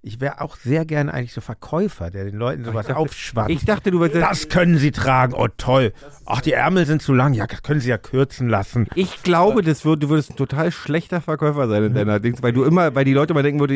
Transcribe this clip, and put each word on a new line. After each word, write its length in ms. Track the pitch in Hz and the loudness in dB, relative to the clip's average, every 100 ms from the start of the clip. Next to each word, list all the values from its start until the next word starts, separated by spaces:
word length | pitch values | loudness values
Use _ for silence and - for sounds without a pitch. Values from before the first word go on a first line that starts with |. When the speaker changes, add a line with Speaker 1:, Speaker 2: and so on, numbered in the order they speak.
Speaker 1:
Ich 140 | - 113 | -14 -8
wär 220 | 139 - | -8 -6
auch 140 | 160 - | -12 -10
sehr 280 | 117 156 | -2 -2
gern 240 | 160 151 147 | 0 -2 -2
eigentlich 240 | - 120 | -4 -8
so 80 | - | -10
Verkäufer, 680 | - 117 - 160 202 - 85 | -12 -14 -6 -2 -2 -4 -10
der 140 | 95 | -8
den 100 | 95 | -8
Leuten 300 | 104 117 - | -4 -4 -4
sowas 220 | 117 110 104 | -6 -6 -4
Speaker 2:
Ich 20 | |
dachte, 80 | 139 | -2
Speaker 1:
aufschwatzt. 520 | 156 - - - - | -4 -6 -8 -4 -2
Speaker 2:
ich 140 | 160 | -2
dachte, 280 | - 202 208 | 0 0 0
du 80 | 180 | 2
würdest 200 | 165 165 | 2 2
Speaker 1:
"Das 280 | 165 190 - | 0 -2 -2
können 280 | 185 175 160 | 2 4 4
Sie 140 | 147 | 2
tragen, 420 | - 139 131 127 | 0 2 4 2
oh 140 | - 117 - | 0 -4 -2
toll. 360 | - 131 117 - - - - | 2 2 2 -2 -20 -20 -6
Ach, 140 | 131 | -4
die 100 | 151 | 0
Ärmel 320 | 131 139 185 151 | 2 2 2 2
sind 140 | 156 | 0
zu 100 | - | 2
lang, 200 | 131 139 | 4 4
ja, 120 | 120 110 | 2 -2
das 160 | - | -8
können 160 | - 151 | -2 -2
Sie 100 | 123 | 0
ja 80 | 113 | -2
kürzen 500 | - 131 135 - 123 | -2 -2 -2 -2 -2
lassen." 400 | 107 98 120 110 - | 0 0 -2 -2 0
Speaker 2:
Ich 260 | 185 - | -2 -2
glaube, 400 | 175 170 190 220 | 0 4 4 4
das 220 | 165 147 | 2 0
würd-, 160 | 151 160 | 2 0
du 80 | 143 | 2
würdest 220 | 151 139 | 0 0
ein 40 | - | -6
total 360 | 135 139 165 | -4 -2 -2
schlechter 480 | - - 151 - 175 | -4 -4 -4 -4 -6
Verkäufer 480 | 160 156 151 147 123 | -4 -2 -2 0 0
sein 160 | 104 | 2
in 100 | 107 | 2
deiner 240 | 120 104 104 | 0 0 0
Dings, 240 | 113 120 | 0 -2
weil 100 | 123 | 0
du 120 | 120 | 2
immer, 320 | 131 175 165 135 | 4 4 2 2
weil 80 | |
die 80 | 135 | 2
Leute 180 | 135 156 | 2 2
immer 120 | 156 | 2
denken 160 | 143 143 | 2 2
würde, 140 | 143 | 0